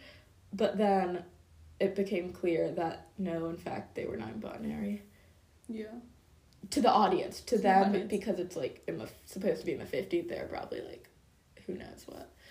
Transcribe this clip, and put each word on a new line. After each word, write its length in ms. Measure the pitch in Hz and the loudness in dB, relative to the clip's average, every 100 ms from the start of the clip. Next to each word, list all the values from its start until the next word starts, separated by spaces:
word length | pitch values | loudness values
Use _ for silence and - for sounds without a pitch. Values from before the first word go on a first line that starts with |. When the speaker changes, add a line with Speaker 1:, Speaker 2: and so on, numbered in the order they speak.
| - - - _ - | -18 -20 -20 _ -14
Speaker 1:
but 240 | 196 214 196 | 0 0 4
then 460 | 202 190 180 180 - - _ - - - | 4 4 2 -2 -8 -18 _ -20 -20 -2
it 160 | 190 | 0
became 380 | 208 196 180 180 | 2 0 -2 -4
clear 380 | - 175 160 160 | -2 2 2 2
that, 360 | 175 165 - - - | 0 -2 -4 -12 -4
no, 280 | 180 165 165 | -2 -2 -2
in 80 | 175 | -4
fact, 380 | - - - | -6 -8 -8
they 100 | - - | -6 -6
were 100 | - | -6
non-binary. 840 | - 220 - - 220 226 202 208 - - - - _ _ - | -6 -8 -8 -8 -6 -4 -2 -4 -8 -20 -20 -20 _ _ -10
Speaker 2:
Yeah. 180 | 220 214 240 - - _ - _ - - | -8 -8 -12 -16 -20 _ -20 _ -20 -2
Speaker 1:
To 100 | 294 | 4
the 80 | 226 | 6
audience, 500 | 208 202 180 - - | 8 6 4 0 -8
to 60 | - | 0
Speaker 2:
To 100 | 220 | 4
the 60 | |
Speaker 1:
them, 260 | 196 190 196 | 6 8 6
Speaker 2:
audience. 200 | 190 - | 4 0
Speaker 1:
because 280 | 208 226 170 | -2 0 -2
it's, 160 | 170 160 | -4 -4
like, 260 | 127 - - | -4 -4 -6
in 120 | 165 | -6
the, 100 | 113 - | -8 -14
supposed 360 | - 196 196 160 | -14 -2 0 0
to 60 | 170 | -2
be 60 | |
in 60 | 131 | -6
the 80 | - | -4
fifties, 400 | - - 170 - | -4 -2 -2 -2
they're 180 | - - | -6 -6
probably, 360 | - - - | -8 -8 -8
like, 260 | - - - _ _ _ _ - - | -10 -14 -20 _ _ _ _ -16 -12
who 80 | |
knows 300 | - - - - | -10 -12 -16 -16
what. 220 | - - - - | -16 -16 -20 -20